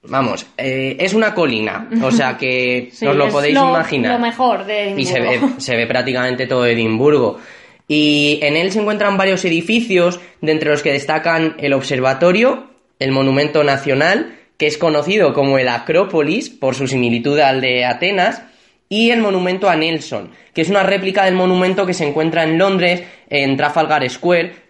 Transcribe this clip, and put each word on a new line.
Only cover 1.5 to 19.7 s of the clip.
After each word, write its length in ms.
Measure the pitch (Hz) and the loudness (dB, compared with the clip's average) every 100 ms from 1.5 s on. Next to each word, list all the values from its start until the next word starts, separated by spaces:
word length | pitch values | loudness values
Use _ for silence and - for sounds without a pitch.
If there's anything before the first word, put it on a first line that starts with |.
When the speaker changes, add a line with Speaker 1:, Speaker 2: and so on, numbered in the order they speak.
| 113 107 95 113 - | 0 -4 -6 -6 -2
Speaker 1:
o 80 | 131 | 0
sea 260 | 120 131 123 | 2 0 -2
que 500 | 131 127 127 123 120 | -2 -2 0 -2 -6
Speaker 2:
<laughs> 20 | |
Sí, 140 | - 220 | -6 -2
Speaker 1:
os 100 | 139 | 2
lo 100 | 139 | 2
Speaker 2:
es 60 | |
Speaker 1:
podéis 220 | 143 143 | 0 2
Speaker 2:
lo, 140 | 277 269 | 2 2
Speaker 1:
imaginar. 420 | 131 - 143 247 | 2 0 -2 0
Speaker 2:
lo 60 | 240 | 0
mejor 460 | 233 233 254 196 | -2 0 0 0
de 300 | 196 208 202 196 | -4 -4 -4 -4
Speaker 1:
Y 80 | |
se 160 | 135 131 | -2 -2
ve, 100 | 120 | 0
Speaker 2:
Edimburgo. 220 | 123 262 | 0 0
<laughs> 40 | - | -2
Speaker 1:
se 160 | - 117 | -4 -2
ve 100 | 117 | 0
prácticamente 600 | 127 127 127 127 127 127 | -2 -2 -2 -2 -4 -2
todo 180 | 127 120 | 0 2
Edimburgo. 720 | 117 113 110 143 147 113 - - - - _ _ | 2 0 2 2 4 2 -2 -16 -20 -20 _ _
Y 500 | 151 151 147 147 147 | 0 2 2 2 0
en 140 | 147 151 | 0 0
él 140 | 185 | 0
se 100 | 208 | -2
encuentran 360 | 208 214 208 196 | -2 0 0 2
varios 280 | 190 180 | 0 0
edificios, 760 | 180 165 165 226 233 185 175 180 - _ | 0 -2 0 -2 2 2 2 -2 -14 _
de 120 | 156 | -2
entre 180 | 156 147 | 0 0
los 120 | 147 | 0
que 100 | 151 | 0
destacan 640 | 139 139 156 165 165 160 156 | -2 -2 -2 0 0 -2 -2
el 140 | 143 | -2
observatorio, 960 | 139 135 135 127 139 175 185 247 - - _ _ _ | -2 0 -2 0 2 2 4 2 0 -8 _ _ _
el 140 | 135 | -2
monumento 520 | 135 135 135 147 151 | 2 2 2 2 2
nacional, 720 | 147 135 147 135 160 208 330 - _ _ | 2 0 0 2 2 2 -2 -12 _ _
que 100 | 151 | -2
es 120 | 151 | 0
conocido 540 | 170 151 147 208 160 | 0 0 0 2 2
como 240 | 143 139 135 | 2 2 2
el 100 | 127 | 2
Acrópolis, 800 | 117 - 160 196 165 147 202 - | -2 0 0 2 0 0 -2 -6
por 240 | - 131 | -4 -4
su 120 | 123 135 | -2 -2
similitud 520 | 131 123 117 135 147 | 0 0 0 0 2
al 220 | 139 131 | 2 2
de 240 | 131 123 | 0 0
Atenas, 580 | 123 120 175 196 190 240 - _ _ _ _ | 0 0 -2 0 0 -2 -14 _ _ _ _
y 220 | 208 233 | 0 0
el 100 | 233 | 2
monumento 480 | 214 190 180 185 | 0 0 -2 0
a 80 | 202 | 0